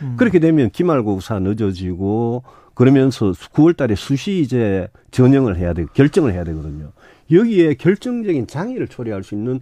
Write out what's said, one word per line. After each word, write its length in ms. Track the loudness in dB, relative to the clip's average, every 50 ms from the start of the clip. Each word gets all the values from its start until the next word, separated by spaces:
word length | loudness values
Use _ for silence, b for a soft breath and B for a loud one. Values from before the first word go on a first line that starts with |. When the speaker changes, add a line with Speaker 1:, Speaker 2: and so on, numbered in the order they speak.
| -10
Speaker 1:
음. 120 | -10 -2
Speaker 2:
그렇게 240 | 0 0 2 4 4
되면 300 | 4 4 4 2 2 0
기말고사 680 | 0 -2 0 0 0 0 0 -2 -4 -4 -4 -6 -4 -2
늦어지고 1040 | -2 -2 -2 -2 -2 -4 -4 -4 -6 -8 -6 -4 -4 -2 -2 -2 -2 -4 -4 -6 -10 b b b b b b
그러면서 580 | 2 4 6 6 6 4 2 0 0 -2 -2 -2 -4 -8 -6 0
구월 220 | 4 4 4 4
달에 200 | 2 0 -2 -2
수시 460 | -4 -2 -4 -4 -4 -2 -4 -2 -2
이제 480 | -2 0 0 0 0 0 0 -2 -4 -6 b b b b 0
전형을 440 | 2 4 6 6 4 2 0 0
해야 160 | -2 -2 -2 -2
돼, 120 | -4 -6 -4 0
결정을 380 | 2 2 2 2 0 0 0 -2
해야 100 | -4 -6
되거든요. 480 | -6 -8 -8 -8 -10 -12 -12 -14 -16 -20 b b b b b b 2
여기에 440 | 4 4 4 4 2 2 2 2 0
결정적인 760 | 0 0 0 0 0 -4 -6 -6 -4 -4 -4 -4 -4 -4 -6
장애를 400 | -8 -8 -8 -8 -6 -8 -8 -10
초래할 340 | -10 -10 -10 -8 -8 -8 -10
수 140 | -8 -8
있는 240 | -8 -6 -6 -6 -8